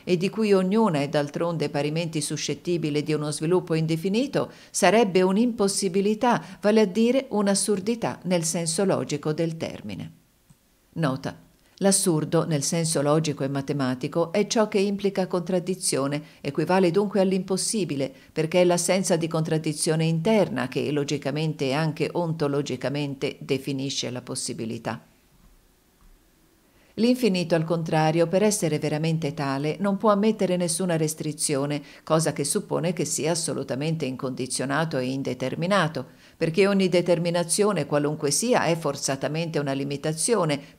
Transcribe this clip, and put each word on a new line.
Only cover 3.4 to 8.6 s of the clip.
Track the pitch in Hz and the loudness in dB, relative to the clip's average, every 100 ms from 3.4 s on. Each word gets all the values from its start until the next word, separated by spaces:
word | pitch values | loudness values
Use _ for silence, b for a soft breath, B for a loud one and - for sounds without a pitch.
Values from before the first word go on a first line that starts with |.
| 156 180 165 | 0 0 2
indefinito | 160 160 165 190 214 277 156 123 B B | 0 0 0 0 0 0 -2 -2 B B
sarebbe | - 180 214 226 185 | 2 4 6 4 4
un'impossibilità, | 185 190 247 226 202 196 190 190 202 214 247 180 - - | 4 4 2 2 0 0 0 0 0 2 2 0 -2 -2
vale | 208 220 | 2 4
a | 208 | 4
dire | 202 233 262 262 | 4 4 2 0
un'assurdità | 208 202 196 - 196 196 233 147 - | 0 2 2 0 0 0 -2 -4 -4
nel | 175 180 | -2 0
senso | 160 180 | 0 -2